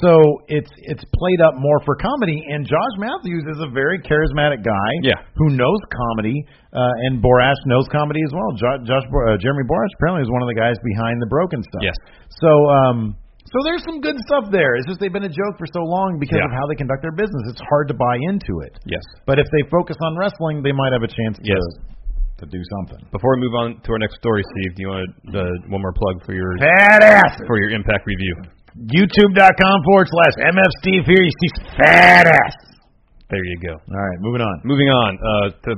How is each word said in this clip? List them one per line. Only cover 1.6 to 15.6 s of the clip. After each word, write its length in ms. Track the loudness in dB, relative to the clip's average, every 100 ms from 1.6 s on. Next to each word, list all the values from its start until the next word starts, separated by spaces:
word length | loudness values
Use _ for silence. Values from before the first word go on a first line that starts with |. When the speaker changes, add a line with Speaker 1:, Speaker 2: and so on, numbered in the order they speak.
| 0 0
Speaker 1:
for 140 | 0 -4
comedy, 400 | -4 -2 -2 -4 -6
and 80 | -8
Josh 340 | -2 -2 -2 -6
Matthews 400 | -8 -8 -8 -8 -8
is 80 | -8
a 160 | -8
very 240 | -4 -2 -4 -2
charismatic 560 | 0 0 0 0 0
guy 300 | -2 -2 -2 0
Speaker 2:
Yeah. 160 | 0 0 -4
Speaker 1:
who 160 | 0 0 2
knows 240 | 2 0 -4
comedy, 560 | -6 -4 -4 -4 -4 -8 _ _ -2
uh, 320 | -2 -2 -2
and 80 | 0
Borash 340 | 4 4 4 0 2
knows 240 | 0 2
comedy 320 | -2 -2 -2
as 80 | -4
well. 200 | -4 -6
Jo-, 320 | -4 -4 -4 -2
Josh 160 | -4 -2
Bo-, 240 | 0 0
uh, 40 | 0
Jeremy 240 | 0 -2 -2
Borash 240 | -2 -2 -2
apparently 240 | -2 0
is 80 | -2
one 160 | -2 -2
of 40 |
the 40 |
guys 240 | 0 0 -2 -4
behind 320 | -4 -4 -4
the 80 | -2
Broken 380 | -2 -2 -4 -8
stuff. 160 | -6
Speaker 2:
Yes. 160 | -6 -6 -10 -20 -20 0
Speaker 1:
So, 140 | 4 6 6
um, 480 | 4 4 0 -4 -8 -16 _ -8
so 80 | -4 -2
there's 160 | -4
some 160 | -6 -8
good 200 | -6 -6 -2
stuff 240 | -2 0
there. 240 | 0 2 0
It's 80 | -4
just 160 | -6
they've 120 | -6
been 120 | -6 -6
a 60 |
joke 260 | -6 -6
for 80 | -6